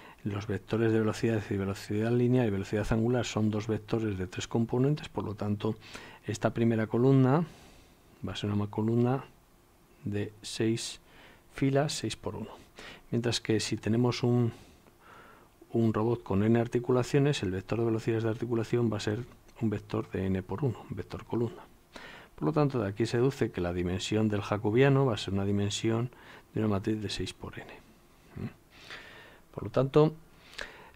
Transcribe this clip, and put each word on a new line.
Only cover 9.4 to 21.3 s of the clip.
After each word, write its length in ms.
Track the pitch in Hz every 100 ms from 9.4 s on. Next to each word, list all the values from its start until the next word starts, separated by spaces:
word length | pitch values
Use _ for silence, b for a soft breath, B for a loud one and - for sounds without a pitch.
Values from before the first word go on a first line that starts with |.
| _ _ _ _ _ -
de 280 | 104 104 - -
seis 580 | - - 113 113 - - B B B B -
filas, 380 | - 135 139 151
seis 220 | - 110
por 220 | - 95 101
uno. 140 | - - B B B B -
Mientras 300 | 120 117 113
que 180 | - 107
si 180 | - 107
tenemos 460 | 104 117 123 120
un, 300 | 123 123 117 B B B B _ B B B B B _ -
un 200 | 117 113
robot 300 | 107 113 120
con 220 | - 98
n 160 | 110 117
articulaciones, 840 | 117 123 120 127 120 143 143 139
el 80 | 95
vector 300 | 95 - 110
de 60 | 117
velocidades 360 | 113 120 113
de 80 | 113
articulación 600 | 110 117 113 107 120 117
va 60 | 104
a 20 |
ser 240 | 107 107 - - - -
un 100 | 110
vector 380 | 101 101 107 -
de 140 | 95 95
n 140 | 95
por 200 | - 101
uno, 220 | 135 101 -
un 80 | 101
vector 280 | - -
columna. 400 | -